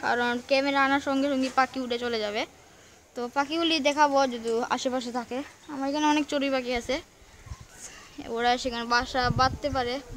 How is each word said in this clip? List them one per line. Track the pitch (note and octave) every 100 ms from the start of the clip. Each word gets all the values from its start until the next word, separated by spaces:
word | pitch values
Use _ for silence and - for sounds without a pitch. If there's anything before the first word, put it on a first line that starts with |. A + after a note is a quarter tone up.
কারণ | - A#3 A#3+ A#3+ -
ক্যামেরা | C4+ C#4 C#4 C4+
আনার | C#4 C#4+
সঙ্গে | C4+ C#4
সঙ্গে | C4 C4 C4
পাখি | C4 C4
উড়ে | B3+ A#3+
চলে | A#3+ A3+
যাবে। | G#3 G#3+ D#4+ - - - - - _
তো | - A#3+ C#4
পাখিগুলি | C#4 E4 E4 D#4+ C4+
দেখাবো | C#4+ D4 C#4 C4+
যদি | A#3+ A3+ A3+ A#3+ B3+
আশেপাশে | C4 B3+ A#3+ A#3+
থাকে। | A#3 B3 C#4+ - -
আমার | C#4+ C4+
এখানে | D4 D4+
অনেক | D4+ C#4+
চড়ুই | D4 C#4
পাখি | C4 B3 B3
আছে, | A#3+ C#4+ - - - - - - - - - - - - - A3+
ওরা | A#3+ B3
সেখানে | B3 A#3 A#3
বাসা | A#3+ B3 C4 B3 A#3+
বাঁধতে | C4 - D4 C4
পারে, | A#3+ C4+ -